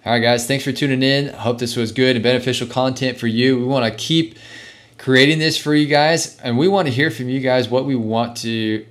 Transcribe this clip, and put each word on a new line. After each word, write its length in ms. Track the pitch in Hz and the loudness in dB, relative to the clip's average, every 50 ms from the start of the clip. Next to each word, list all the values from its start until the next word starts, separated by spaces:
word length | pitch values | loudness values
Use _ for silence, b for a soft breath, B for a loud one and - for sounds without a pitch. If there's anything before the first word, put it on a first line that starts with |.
| _ | _
All 80 | 107 117 | 0 0
right, 40 | 120 | 2
guys, 260 | 113 117 120 120 120 | 4 2 2 2 2
thanks 180 | - 139 135 - | -2 -2 -2 -2
for 80 | 139 | -4
tuning 300 | 123 - 147 139 131 127 | -2 -2 0 0 0 2
in. 280 | 131 135 139 139 143 135 | 2 2 2 0 -2 -4
I 80 | - - | -8 -4
hope 200 | 107 117 123 120 | -4 -4 -2 -2
this 180 | 123 117 117 | -4 -4 -2
was 160 | 120 117 107 | -4 -4 -4
good 240 | 101 131 127 127 127 | 0 2 2 2 2
and 60 | 117 107 | 2 2
beneficial 420 | 120 127 127 123 135 123 - 123 | 2 0 2 0 -2 -4 -4 -6
content 520 | 117 - 131 131 131 127 - 135 131 120 120 | -4 -2 -2 -2 -2 -2 -2 -4 -4 -4 -2
for 100 | 120 117 | -4 -2
you. 280 | 110 117 123 131 131 123 | 0 2 2 2 2 2
We 60 | 123 | 0
wanna 280 | 123 139 131 120 110 | 0 0 0 0 -2
keep 440 | 110 113 - - 160 165 160 160 B B B B B B B B B B B B B | -4 -6 -4 0 0 0 0 -2 B B B B B B B B B B B B B
creating 420 | - - 131 131 127 135 147 160 156 | -10 -2 2 6 6 6 6 4 2
this 180 | 156 160 151 | 0 0 -2
for 200 | - - 151 151 | -2 -2 0 2
you 100 | 151 151 | 2 2
guys, 500 | 143 147 143 147 156 170 165 - - - - | 2 2 2 4 2 2 0 -2 -6 -12 -10
and 180 | - 127 117 123 | -6 -4 0 2
we 80 | 151 | 2
wanna 240 | 190 196 196 175 143 | 2 2 2 0 0
hear 200 | 113 123 147 160 | 0 0 0 0
from 180 | 117 117 127 123 | -2 -6 -6 -4
you 100 | 127 135 | -4 -2
guys 300 | 131 131 127 127 123 110 | 0 2 2 2 0 0
what 160 | 120 127 135 | -2 -2 0
we 100 | 139 135 | 0 -2
want 420 | 120 113 110 110 113 120 117 117 - | -2 -2 -2 -2 -2 -2 -4 -6 -8
to 460 | - 113 113 113 110 110 107 107 - - | -6 -6 -4 -4 -2 -2 -4 -4 -6 -12